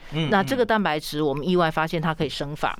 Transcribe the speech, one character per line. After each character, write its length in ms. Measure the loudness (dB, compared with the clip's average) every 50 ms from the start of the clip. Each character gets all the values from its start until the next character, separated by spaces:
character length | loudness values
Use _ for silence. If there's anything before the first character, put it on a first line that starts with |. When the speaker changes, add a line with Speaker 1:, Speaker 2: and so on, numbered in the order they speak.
| -14 -8
Speaker 1:
嗯， 180 | -4 -4 0 2
Speaker 2:
那 120 | 2 2
这 140 | 2 2 2
个 80 | 0 2
蛋 180 | 2 2 2
白 160 | 2 0 0 -2
质 220 | -4 -4 -2 0
我 140 | 0 0 0
们 120 | 0 0
意 100 | 2 4
外 140 | 4 4 2
发 160 | 2 0 -2
现 140 | 0 0 -2
它 140 | 0 0 0
可 100 | 0 -2
以 40 | -4
生 280 | -4 -6 -6 -6 -6
发 180 | -4 -2 -4 -4 -4